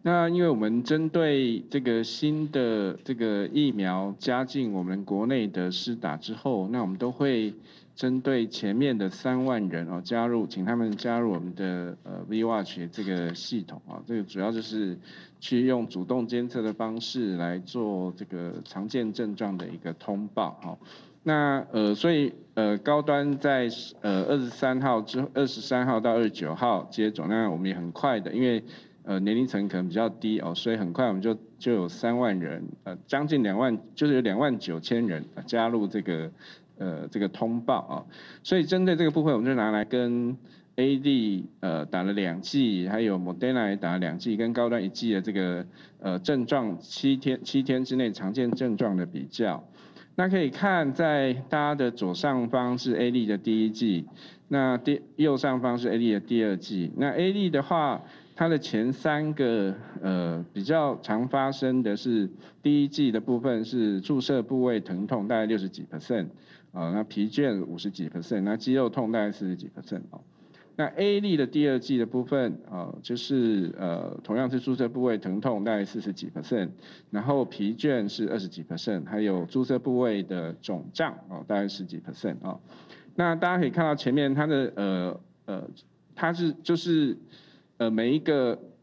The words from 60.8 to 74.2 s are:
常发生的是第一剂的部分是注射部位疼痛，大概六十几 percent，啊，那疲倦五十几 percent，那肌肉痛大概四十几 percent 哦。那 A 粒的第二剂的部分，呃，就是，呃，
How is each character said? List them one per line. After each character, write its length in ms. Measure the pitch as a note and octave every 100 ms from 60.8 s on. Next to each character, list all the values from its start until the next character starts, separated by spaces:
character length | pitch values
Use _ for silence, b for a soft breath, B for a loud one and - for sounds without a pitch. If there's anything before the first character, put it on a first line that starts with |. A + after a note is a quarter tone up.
| D3 A#2
常 260 | - G#2+ B2
发 240 | C#3 C3+
生 320 | C3+ C3 B2+
的 140 | A2+ G#2
是 320 | C3 A2+ F#2+ - B B
第 220 | D3 D3
一 40 | C#3+
剂 220 | C#3+ C#3
的 80 | A2
部 220 | A#2+ B2
分 240 | C3 A#2
是 340 | A2 B2 A2 G2
注 180 | F#2 C#3+
射 220 | B2 C#3
部 200 | A2+ C3
位 160 | B2+ A2+
疼 280 | F#2+ F#2 G2
痛， 200 | B2+ G2+
大 100 | A#2
概 100 | G#2+
六 100 | A2
十 100 | F#2+
几 200 | - D#2+
percent， 360 | D#2+ - A#2 E2 - B B B
啊， 180 | F2+ E2
那 100 | G2
疲 220 | G#2+ - G#2+
倦 380 | A2 C#3+ G2+
五 140 | F2 E2+
十 120 | G#2
几 160 | F#2+ D#2+
percent， 320 | F2+ E2+ A2
那 120 | G2
肌 200 | A2 A#2+
肉 160 | C3 B2
痛 200 | C3+ A2+
大 100 | A2+
概 120 | G#2
四 160 | G2+ F#2+
十 80 | F2
几 140 | F#2
percent 280 | - - F#2+ -
哦。 100 | - - B B B B -
那 100 | D3+ -
A 240 | G3+ G3+
粒 160 | G#3 E3
的 100 | B2+
第 220 | C3+ D3
二 100 | B2+
剂 200 | A#2+ C3
的 80 | A2+
部 180 | B2
分， 320 | B2 C#3 A#2+ - -
呃， 260 | F#2 F2 -
就 120 | -
是， 560 | A#2+ - C3+ A#2 G#2 E2+ -
呃， 400 | F2+ E2+ F2 -